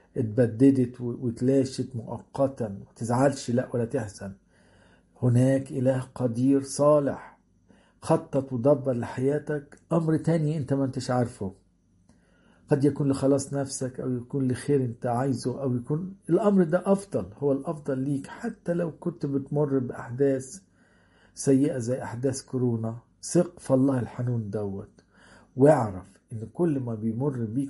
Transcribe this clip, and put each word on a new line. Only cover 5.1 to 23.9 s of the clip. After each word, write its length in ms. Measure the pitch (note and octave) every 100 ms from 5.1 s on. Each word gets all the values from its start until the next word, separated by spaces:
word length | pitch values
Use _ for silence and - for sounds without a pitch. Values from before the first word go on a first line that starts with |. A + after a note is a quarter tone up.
| _
هناك 500 | B2 A#2+ C3 C3+ C3+
إله 280 | C#3+ B2+ B2+ - -
قدير 460 | B2+ A2+ C3 C#3
صالح 760 | C3+ - D3 D3+ C#3 G2 - - _ _ _ _ _ _
خطط 520 | - D#3+ - C3+ C3
ودبر 400 | B2+ C3+ C#3+ C3
لحياتك 840 | A#2+ A#2 - C3 D3 D3 D3+ C#3+ - _
أمر 260 | E3 D#3+ D#3
تاني 400 | D#3 E3 D3 D#3
أنت 160 | B2+
ما 120 | C#3 C3+
انتش 260 | B2+ A#2+
عارفه. 420 | B2 A#2+ - G2 - _ _ _ _ _ _ _ _ _ _ _
قد 160 | D3 C#3
يكون 240 | C#3 C#3+
لخلاص 440 | C3+ C3+ C#3 C#3+
نفسك، 460 | C#3 C3+ - C3 -
أو 140 | C3+
يكون 340 | B2 B2 C#3+ C3
لخير 380 | A#2+ - C#3+ B2+
أنت 200 | A2+ B2
عايزه، 560 | A#2 C#3 A#2+ B2+ A#2+
أو 140 | C3+ B2
يكون 400 | A#2+ D3+ F#3 - -
الأمر 340 | E3+ G#3 G3
ده 200 | E3 F3 G3
أفضل، 400 | G3 - A#2+ F#2 -
هو 140 | C#3+
الأفضل 460 | C3+ - D#3 D3 C3
ليك. 300 | C3+ C#3 -
حتى 460 | - A#3 - -
لو 180 | E3+ E3+
كنت 340 | - F3 D#3+ D3
بتمر 540 | C#3 C3+ D3 D3 C3+
بأحداث 800 | A#2 - B2 B2 C#3 C3+ - - - _ _ _ _ _ _
سيئة 440 | - - C3+ C#3+ C3
زي 260 | A2+ B2+
أحداث 380 | - A#2 C3 A#2+
كورونا، 560 | - C3 B2 A2+ A2+ A#2 - _
ثق 380 | - E3+ F3 -
في 140 | -
الله 260 | C3+ C3+